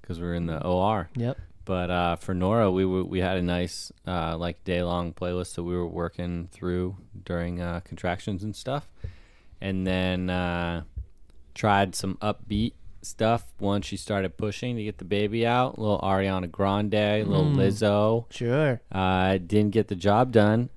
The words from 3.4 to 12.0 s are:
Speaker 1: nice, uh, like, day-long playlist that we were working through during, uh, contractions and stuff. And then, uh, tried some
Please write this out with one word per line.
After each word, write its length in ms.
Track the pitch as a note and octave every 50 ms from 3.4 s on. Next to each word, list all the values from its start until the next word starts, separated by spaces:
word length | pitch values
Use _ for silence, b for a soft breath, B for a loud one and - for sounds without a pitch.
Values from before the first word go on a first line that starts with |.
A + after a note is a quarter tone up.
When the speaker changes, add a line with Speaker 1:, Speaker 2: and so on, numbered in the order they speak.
| F2
Speaker 1:
nice, 480 | F2 F2 F2 F2+ F2 - - - - - - _
uh, 300 | - F#2 F2 E2 E2 E2
like, 260 | E2 E2+ F2 F2 - -
day-long 500 | - F2+ F2 F2+ F2 F2 F2 F2 E2+ E2+
playlist 400 | - F2+ F2+ F2+ F2+ F2+ - -
that 80 | - F2
we 120 | F2 F2+
were 120 | F2+ F2
working 640 | E2+ - F2 E2+ E2+ - - F2 F2 F2 E2+ E2+ - -
through 440 | - - F#2 F2+ F2+ F2+ F2+ F#2+ F#2+ - - - F#2+ F2+
during, 340 | - F2+ E2+ E2+ F2 F2 F2 F2
uh, 180 | F2 F2 F2
contractions 640 | F2+ - - - - F2+ F2 F2+ - - G#2 F2 F#2+
and 100 | G#2+ G2
stuff. 320 | - - - C3 D3 - - - B B B B B B B B B B B B - -
And 240 | G2 F#2+ F#2+ F#2
then, 420 | F#2 F#2 F#2 F#2 F#2 F#2 F#2 F2+ F#2
uh, 540 | F2+ F2+ F2+ F2+ F2 F2 F2 E2+ E2+ E2+ D#2+ - - - - - - - - - - - - - -
tried 400 | - - A2 G2+ G2 G2+ F#2+ F2
some 220 | -